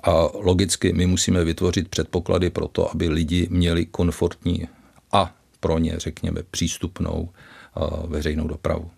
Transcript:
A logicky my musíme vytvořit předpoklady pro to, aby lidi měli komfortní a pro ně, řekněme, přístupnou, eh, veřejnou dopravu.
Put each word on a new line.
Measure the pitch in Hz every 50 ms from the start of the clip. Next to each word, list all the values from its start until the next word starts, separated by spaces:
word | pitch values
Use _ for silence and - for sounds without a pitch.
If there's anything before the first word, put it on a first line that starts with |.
| -
A | - 87 82 82 76 -
logicky | - - 90 92 90 98 82 - - - 92 87
my | 87 90
musíme | 90 92 92 - - 92 90 85
vytvořit | 80 82 - 92 90 87 101 90
předpoklady | - - - - - - 90 87 - 92 90 90 87
pro | - 85 82
to, | 80 _ - 87 -
aby | - - 95 85
lidi | 78 82 85 76 82 90 87 87
měli | 92 90 87 85 85 85 82
komfortní | - - - 90 87 82 - - 87 - _ - - - 85 82 - - _ - - _ - _ _
a | - - 92 90 - _ _ _ _ _
pro | - 82 82
ně, | 82 82 80 82
řekněme, | 82 - - 80 - - 85 80 82 82 _
přístupnou, | - - - 85 - - - 90 - - 85 82 - 82 - 90 - - - - - - - - _
eh, | 82 80 76 76 78 80
veřejnou | 82 78 76 76 76 76 78 78
dopravu. | 80 - - _ 82 82 82 82 82 -